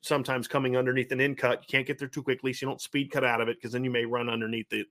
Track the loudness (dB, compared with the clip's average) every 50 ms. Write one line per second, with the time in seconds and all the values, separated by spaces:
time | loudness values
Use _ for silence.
0 | -2 0 0 0 2 0 -2 -2 -2 0 0 0 2 2 2 2 2 2 2 2
1 | 0 0 2 2 2 2 2 2 2 2 2 2 -2 0 0 0 0 0 -4 -4
2 | -6 -6 -6 -4 0 0 -2 0 0 -4 -2 -2 -4 -6 -6 -6 -8 -2 0 0
3 | 0 0 0 2 4 4 4 4 2 0 -2 -4 -6 -4 -2 -2 -2 0 0 0
4 | 0 0 0 -2 0 -2 -2 -2 -2 -2 -4 -4 -4 -4 -4 -4 -4 _